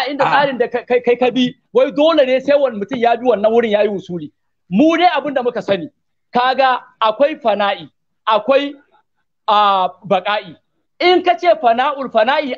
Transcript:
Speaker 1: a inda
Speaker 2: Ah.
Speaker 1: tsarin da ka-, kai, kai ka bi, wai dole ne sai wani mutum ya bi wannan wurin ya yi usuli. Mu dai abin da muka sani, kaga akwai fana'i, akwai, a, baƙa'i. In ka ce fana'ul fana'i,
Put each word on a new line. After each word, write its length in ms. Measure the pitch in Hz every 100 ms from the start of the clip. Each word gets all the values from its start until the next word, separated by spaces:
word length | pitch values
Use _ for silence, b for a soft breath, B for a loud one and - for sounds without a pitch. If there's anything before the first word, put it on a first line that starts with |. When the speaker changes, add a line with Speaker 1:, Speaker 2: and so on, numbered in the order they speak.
Speaker 1:
a 80 | 262
inda 140 | 285 262
Speaker 2:
Ah. 40 |
Speaker 1:
tsarin 280 | 269 285 247
da 80 | 233
ka-, 160 | 240
kai, 160 | - 247
kai 140 | 247 240
ka 140 | 247
bi, 240 | 240 247 - _
wai 180 | 220 277
dole 340 | 240 311 320 262
ne 140 | 254
sai 180 | 262 285
wani 220 | 269 220
mutum 180 | 196 262
ya 160 | 233 226
bi 80 | 247
wannan 220 | 208 214
wurin 180 | 226 233
ya 120 | 202
yi 60 | 208
usuli. 440 | 196 156 175 151 _ _ _ -
Mu 280 | 180 311 330
dai 80 | 349
abin 200 | 302 285
da 80 | 269
muka 200 | 240 226
sani, 260 | 185 196 156 _ _ _ _
kaga 480 | 240 254 254 262 247 - -
akwai 380 | 220 220 285 311
fana'i, 460 | 233 202 202 196 151 _ _ _ -
akwai, 480 | 214 214 277 285 - _ _ _ _ _ _ -
a, 420 | 208 208 196 - -
baƙa'i. 520 | 196 190 196 214 190 139 _ _ _ -
In 220 | 349 359
ka 80 | 359
ce 140 | 349 349 320
fana'ul 500 | 240 233 269 277 262
fana'i, 400 | 226 220 302 294